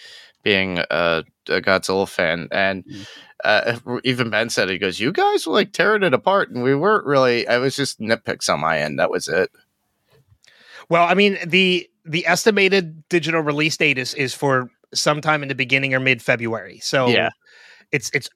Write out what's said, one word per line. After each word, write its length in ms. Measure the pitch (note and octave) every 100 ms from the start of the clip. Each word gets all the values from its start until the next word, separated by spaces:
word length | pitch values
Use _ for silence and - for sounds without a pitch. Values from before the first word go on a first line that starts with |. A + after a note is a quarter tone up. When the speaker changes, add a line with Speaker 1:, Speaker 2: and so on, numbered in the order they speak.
| - - - _
Speaker 1:
being 380 | A2 G2 F#2+ F2 -
a, 340 | D#2+ E2+ D#2+ - _ -
a 140 | F2+
Godzilla 480 | F#2+ F#2+ - F#2+ F#2+
fan. 380 | - E2+ F2 D#2
And, 320 | F#2+ G2 F#2+ -
Speaker 2:
Mm. 220 | G2 G#2 - - - -
Speaker 1:
uh, 540 | G#2 A#2 A#2 A#2+ B2
even 280 | C3 B2 A2+
Ben 180 | G#2+ A#2
said 180 | - F#2
it. 40 |
He 60 | F2+
goes, 200 | G2 G2
"You 120 | B2
guys 340 | A3 G4+ G#4 E4
were, 80 |
like, 200 | G#3+ F#3+
tearing 280 | - G3+ G#3+
it 140 | F3+ B2+
apart," 340 | F#3 G3 -
and 140 | B2
we 100 | B2+
weren't 320 | C#3 G3 G#3+ C3+
really. 420 | C#3 B2+ A#2 -
I 120 | A#2+
was 160 | C3+ -
just 240 | C3+ -
nitpicks 500 | A2 A#2 - - -
on 80 | D#2+
my 180 | D#2 D#2+
end. 180 | D2+ C#2
That 140 | F2
was 160 | F2+ -
it. 240 | E2+ - _ _ _ _ _ _ _ _ _ _ _ - - -
Speaker 3:
Well, 160 | E3+ E3+
I 80 |
mean, 240 | F#3 G3+ F#3+ E3+
the, 420 | F#3 F#3 F3+ - _ E3
the 220 | D#3 E3
estimated 800 | - A3+ G3+ F#3+ G3 E3 D#3+ -
digital 320 | F3 D#3 E3
release 360 | D3 D3 D#3 -
date 200 | D#3 B2+
is, 160 | B2 D3
is 180 | B2+
for 360 | - C#3+ C3 B2 _ _
sometime 480 | - D#3 D3+ D#3 D3+
in 60 | C#3
the 80 | C3
beginning 380 | B2 C3+ C3+
or 60 | C3
mid-February. 800 | C3 B2 - A#2+ A2+ A2 F#2+ -
So 240 | - C#3+ B2
Speaker 1:
Yeah. 220 | G#2+ D#2+ - _ - - - _
Speaker 3:
it's, 180 | D3 -
it's, 160 | C#3 -